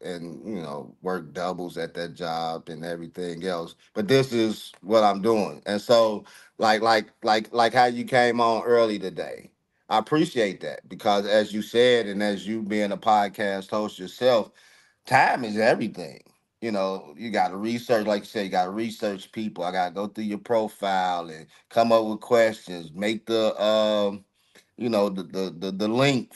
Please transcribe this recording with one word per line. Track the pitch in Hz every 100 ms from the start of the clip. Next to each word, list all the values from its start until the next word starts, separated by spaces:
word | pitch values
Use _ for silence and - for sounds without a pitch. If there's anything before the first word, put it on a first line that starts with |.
and, | 85 87 85 78 101
you | 101
know, | 78 73 62 -
work | 92 92 76
doubles | 82 90 90 87 85
at | 82
that | 87 85
job | 80 85 80 82 80 80
and | 78
everything | 85 85 85 87 87 82
else, | 92 87 82 - _
but | - 98
this | 135 131
is | 117 110 104 - -
what | 90 110
I'm | 104 98
doing. | 107 110 87 73 -
And | 104
so, | - 117 113 104 - - - -
like, | 110 107
like, | 113 113 107 _
like, | 117 110 110
like | 117 117
how | 120 123
you | 120
came | 110 127 120 117
on | 117 110
early | 98 120 110 104
today, | 92 80 73 58 - _ _ _ -
I | 110
appreciate | 107 151 170 127 104 87
that, | 78 65 -
because | 95 110 101 101
as | 107 107
you | 107
said, | 104 120 123 120 101
and | 98
as | 104 101 90
you | 113
being | 104 107 104
a | 95
podcast | 113 107 101 95 101 98 92
host | 107 107 -
yourself, | 92 - 123 120 98 _ _ _ _ _ -
time | 131 180 -
is | 117 104
everything. | 110 175 107 90 78 60 _ _ _ _
You | 113
know, | 104 95 95 76 73
you | 117
gotta | 104 90 95
research, | 110 117 117 117 107
like | 104
you | 101
said, | 113
you | 95
gotta | 92 90
research | 104 117 107 110 95 -
people. | - 110 92
I | 87
gotta | 92 90
go | 85 104
through | 107
your | 107 104
profile | - 113 107 - 98 95 90 87 85
and | 80 80 _ _
come | 117 117
up | 113 110
with | 107
questions, | - 120 110 107 - 87 82
make | 80 107 107 -
the, | 113 110 -
um, | 104 110 107 107 101 101 _ _ _ - _ -
you | 117
know, | 110 101
the, | 95
the, | 80 92 95 78
the, | 95
the | 95 104
link | 117 139 131 -